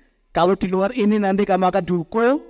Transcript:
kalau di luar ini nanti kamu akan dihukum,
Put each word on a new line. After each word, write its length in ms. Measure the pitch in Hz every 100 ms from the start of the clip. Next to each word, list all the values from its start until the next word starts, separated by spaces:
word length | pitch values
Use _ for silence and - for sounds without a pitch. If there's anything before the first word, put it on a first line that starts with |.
| _ _ _
kalau 240 | - 175
di 140 | 196 185
luar 240 | 185 196
ini 240 | 247 208 214
nanti 300 | 196 196 208
kamu 260 | 185 180
akan 100 | 190 170
dihukum, 500 | 180 160 220 233 294